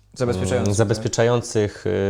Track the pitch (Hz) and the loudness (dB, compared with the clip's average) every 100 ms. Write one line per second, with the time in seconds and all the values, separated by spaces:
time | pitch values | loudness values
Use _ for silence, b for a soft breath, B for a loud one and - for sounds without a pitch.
0 | _ - 123 92 95 123 104 101 107 110 | _ -4 -2 -2 -2 0 2 2 2 0
1 | 110 - 117 120 - 110 104 - 98 95 | -2 2 2 2 0 -2 -2 -2 -4 0
2 | 98 | 0